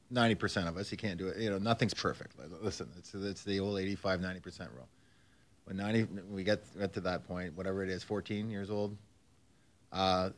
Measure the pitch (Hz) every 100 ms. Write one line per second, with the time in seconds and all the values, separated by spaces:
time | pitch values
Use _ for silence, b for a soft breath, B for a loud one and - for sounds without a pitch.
0 | - 123 117 104 101 104 85 85 101 101
1 | 107 92 92 90 113 98 107 117 110 -
2 | 90 - - - 73 85 104 85 60 90
3 | - 101 101 95 104 98 98 101 95 98
4 | 101 92 92 92 90 87 87 64 64 -
5 | - - - - _ - - 95 101 113
6 | 110 98 95 98 92 104 - 90 98 101
7 | 92 87 - 90 90 80 95 95 95 92
8 | - 104 - 104 110 101 98 104 104 104
9 | - _ _ _ _ _ _ _ _ 92
10 | 95 92 92